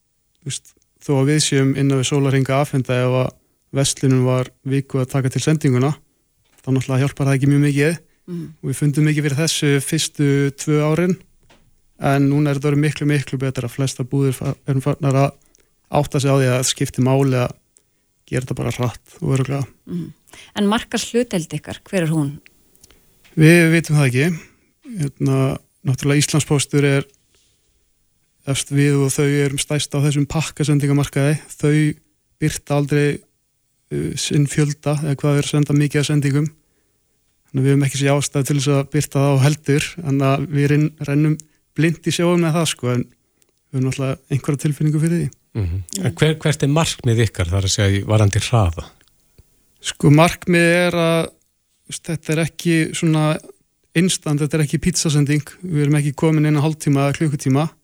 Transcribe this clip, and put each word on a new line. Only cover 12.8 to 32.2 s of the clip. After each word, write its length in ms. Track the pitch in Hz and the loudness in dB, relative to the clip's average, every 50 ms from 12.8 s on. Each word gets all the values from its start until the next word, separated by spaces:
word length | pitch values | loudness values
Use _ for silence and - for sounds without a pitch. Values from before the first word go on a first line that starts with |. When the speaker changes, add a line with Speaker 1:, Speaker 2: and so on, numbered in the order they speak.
| 151 | 0
Speaker 1:
miklu, 200 | 151 - - 147 | -2 -2 -2 -2
miklu 300 | 147 147 143 131 - - 131 | 0 0 0 -2 -4 -6 -4
betra. 280 | 135 131 127 - 123 117 | -4 -4 -4 -6 -8 -6
Flesta 340 | - - 135 131 - - 127 | -4 -4 -4 -4 -4 -6 -6
búðir 300 | 120 - 139 139 135 127 | -4 -2 0 0 0 -2
fa-, 220 | - - 139 139 - _ | -4 -6 -6 -8 -6 _
erum 180 | - 135 135 | -4 -4 -2
farnar 320 | - 147 139 - 143 139 131 | -2 -2 -2 -2 0 0 2
að 160 | 135 139 143 - _ _ _ _ _ _ _ _ _ _ - | 2 0 0 -2 _ _ _ _ _ _ _ _ _ _ -4
átta 280 | - 147 143 - - 147 | -2 -2 0 0 -2 -2
sig 120 | 127 139 | 0 2
á 40 | 135 | 2
því 120 | 139 131 127 | 2 2 2
að 140 | 123 127 127 | 0 0 -2
skipti 360 | - - - 143 - - - | -2 -4 -4 -4 -4 -2 0
máli 340 | 127 127 131 135 139 135 131 | 0 2 2 2 2 2 0
að 180 | 123 123 127 - _ _ _ _ _ _ _ _ _ _ _ _ _ _ | 0 -2 -4 -6 _ _ _ _ _ _ _ _ _ _ _ _ _ _
gera 180 | - 135 131 127 | -8 -6 -6 -4
þetta 100 | - 135 | -6 -6
bara 160 | 123 131 127 | -6 -6 -6
hratt 460 | 120 - 123 123 - - _ _ - - | -4 -4 -4 -4 -6 -8 _ _ -12 -6
og 140 | 165 143 135 | -4 -2 0
örugglega. 320 | 135 131 127 139 139 131 - - _ _ | 0 -2 -2 -4 -6 -6 -8 -12 _ _
Speaker 2:
Mhm. 280 | - 180 175 160 160 - _ _ _ - - - - - | -10 -10 -8 -8 -10 -14 _ _ _ -20 -20 -20 -10 -6
En 120 | 208 202 | -4 -2
markaðshlutdeild 840 | 202 208 240 - - - 220 - - - 233 247 247 - 175 160 - - | 0 -2 -2 -4 -6 -8 -8 -6 -2 -2 -2 -2 -2 -4 -6 -4 -6 -10
ykkar, 280 | 151 - - - - - | -10 -10 -12 -14 -14 -10
hver 200 | - 196 190 165 | -6 -4 -2 0
er 60 | 156 | 0
hún? 300 | 165 160 143 143 143 - - _ _ _ _ _ _ _ _ - _ _ _ _ _ _ _ _ - | 0 0 -2 -2 -6 -10 -16 _ _ _ _ _ _ _ _ -20 _ _ _ _ _ _ _ _ 2
Speaker 1:
Við 320 | 160 156 156 170 175 165 160 | 6 6 8 8 6 6 4
vitum 240 | 165 170 151 - 151 | 4 2 0 2 2
það 120 | 147 143 131 | 2 2 2
ekki. 300 | 120 127 147 180 170 156 - - _ _ _ _ _ _ - | 2 0 0 0 -2 -4 -10 -18 _ _ _ _ _ _ -18
Hérna, 720 | 285 233 190 147 139 - - 143 135 135 135 135 139 147 - _ _ _ _ - | -12 -8 -6 -6 -6 -6 -4 -2 0 0 2 0 0 -2 -6 _ _ _ _ -4
náttúrulega 400 | 139 131 - - 139 143 147 139 | -4 -2 0 0 0 2 2 0
Íslandspóstur 600 | - - 151 - - 151 135 - - - 143 139 | 0 0 -2 0 0 0 -2 0 0 0 0 2
er, 220 | 143 139 139 - - _ _ _ _ _ _ _ _ _ _ _ _ _ _ _ _ _ _ _ _ _ _ _ _ _ _ _ | 2 2 0 -2 -6 _ _ _ _ _ _ _ _ _ _ _ _ _ _ _ _ _ _ _ _ _ _ _ _ _ _ _
efst 220 | 139 135 - - - | -6 -4 -4 -4 -2
við 260 | 143 139 143 147 143 139 | 0 2 2 4 2 2
og 100 | 139 135 135 | 0 0 0
þau 120 | - 147 | 0 0
erum 340 | 143 143 143 143 139 135 143 | 2 2 0 0 -2 -2 -6
stærst 340 | - - 151 143 - - - | -6 -4 -4 -4 -4 -4 -2
á 40 | 143 | 0
þessum 280 | 139 151 139 147 143 - | 0 2 2 0 -2 -2
pakkasendingamarkaði. 1080 | - 160 147 - - - 156 135 147 143 139 143 139 143 139 - - 143 139 143 156 143 - | -2 -4 -4 -4 -4 -4 0 0 2 2 2 2 0 0 0 -2 -2 0 0 0 0 -2 -4
Þau 240 | - - - - 147 151 151 156 151 - - _ _ _ _ | -10 -6 -2 0 2 2 2 2 0 -2 -6 _ _ _ _